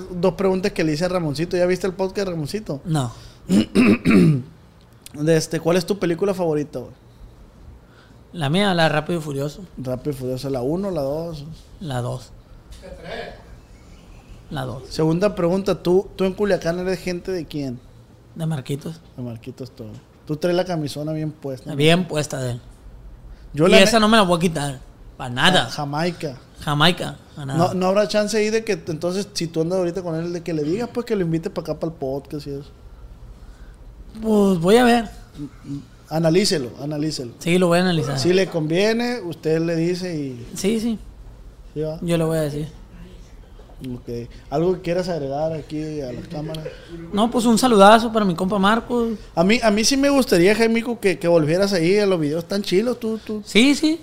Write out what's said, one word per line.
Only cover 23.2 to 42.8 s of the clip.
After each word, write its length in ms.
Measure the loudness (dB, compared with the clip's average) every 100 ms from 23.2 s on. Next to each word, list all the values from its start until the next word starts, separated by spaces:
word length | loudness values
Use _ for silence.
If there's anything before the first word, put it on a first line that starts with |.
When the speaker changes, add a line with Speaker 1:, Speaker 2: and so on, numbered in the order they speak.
| -20 -20 -8
Speaker 1:
Yo 120 | 2 6
Speaker 2:
Y 40 |
Speaker 1:
la 100 | 8
Speaker 2:
esa 160 | 8 6
Speaker 1:
ne- 20 |
Speaker 2:
no 80 | 6
me 80 | 6
la 60 |
voy 140 | 4 4
a 40 |
quitar. 400 | 0 0 -4 -6 -14 -20 -20 -14
Pa' 120 | -8
nada. 360 | 2 4 4
Speaker 1:
Ja-, 60 | 2
Jamaica. 680 | -4 -4 -2 -2 -4 -8 -10 -18 -10
Speaker 2:
Jamaica. 560 | -2 2 4 2 -4 -10 -16 -14
Pa' 80 | -4
nada. 120 | 2
Speaker 1:
No, 160 | 2
no 120 | 2 2
habrá 220 | 2 2
chance 280 | 2 0 0
ahí 140 | 0
de 140 | 0
que, 80 | -2 -4 -4
entonces, 420 | -6 -4 -4 -6
si 140 | -6 -4
tú 140 | -2
andas 160 | -2 0
ahorita 240 | -2 -4
con 120 | -6 -6
él, 160 | -6
de 100 | -6
que 100 | -4
le 100 | -4
digas, 240 | -2 -2 -4
pues, 120 | -6 -2
que 100 | 0
lo 60 |
invite 280 | 0 -2 -4
pa' 120 | -6
acá, 160 | -6 -4
pa' 80 | -6
el 60 |
podcast 520 | -6 -6 -6 -6 -10 -10
y 40 |
eso. 200 | -10 -12 -18 -20 -20 -20 -20 -20 -20 -20 -20 -20 -20 -20 -20 -18 -6
Speaker 2:
Pues 380 | 0 4 4 4
voy 180 | 6 6
a 80 |
ver. 240 | 6 4 2 -10 -18 -14 -14 -14 -12 -12 -12 -20 -6
Speaker 1:
Analícelo, 600 | 0 2 4 2 0 -4 -8
analícelo. 500 | -8 -4 -4 -6 -10 -8
Speaker 2:
Sí, 180 | 0 2
lo 120 | 4
voy 100 | 4
a 40 |
analizar. 360 | 2 0 0 0
Speaker 1:
Si 160 | 2
le 120 | 2 2
conviene, 720 | -2 -2 2 2 0 -2 -4
usted 400 | -8 -6 -2 0
le 120 | 0 0
dice 380 | 0 -2 -4
y 320 | -6 -6 -8 -12
Speaker 2:
Sí, 240 | -4 -2 0
sí. 200 | -2 -4 -8 -18 -20 -20 -20 -20 -14
Speaker 1:
¿sí 80 | -8
va? 180 | -6 -4
Speaker 2:
Yo 160 | -2 0
le 60 |
voy 120 | 0 0
a 60 |
decir. 260 | -2 -4 -8 -12